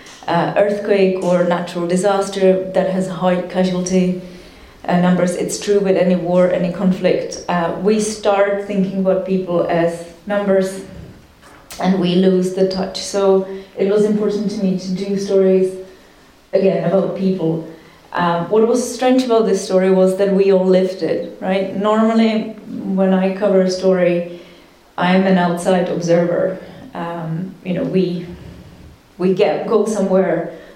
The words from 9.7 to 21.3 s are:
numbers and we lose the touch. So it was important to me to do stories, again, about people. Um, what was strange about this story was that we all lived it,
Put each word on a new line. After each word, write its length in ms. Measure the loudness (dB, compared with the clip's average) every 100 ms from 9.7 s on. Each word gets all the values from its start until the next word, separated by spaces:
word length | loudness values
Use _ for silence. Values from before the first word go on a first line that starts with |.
| 0 0 -2 -12 -16 -6
numbers 580 | -4 0 0 0 -6 -14 -18 -20 -20 -20 _ -20 -20 -18 -4
and 220 | 0 0
we 140 | 2 2
lose 380 | 4 2 0
the 140 | 0 0
touch. 340 | 0 -6 -8
So 460 | -6 0 2 2 0 -10 -14 -4
it 120 | 0
was 140 | 2
important 480 | 2 2 0 -2 -4
to 100 | -2
me 160 | -2 -2
to 140 | -4
do 240 | -6 -4 -4
stories, 600 | 0 2 4 4 2 -4 -14 -20 -20 -20 -20 _ _
again, 320 | 0 2 2
about 320 | 0 0 0 -2
people. 480 | -2 0 -2 -4 -8 -16 -20 -20 -10
Um, 380 | -2 -2 -2 0
what 180 | 2 4
was 140 | 2 -2 -2
strange 280 | 2 2
about 220 | 2 2 2
this 180 | 0
story 280 | 0 2 4
was 260 | 4 4 2
that 160 | 0
we 180 | 2 4
all 140 | 4 4
lived 380 | 2 2 -2
it, 360 | -4 -4 -6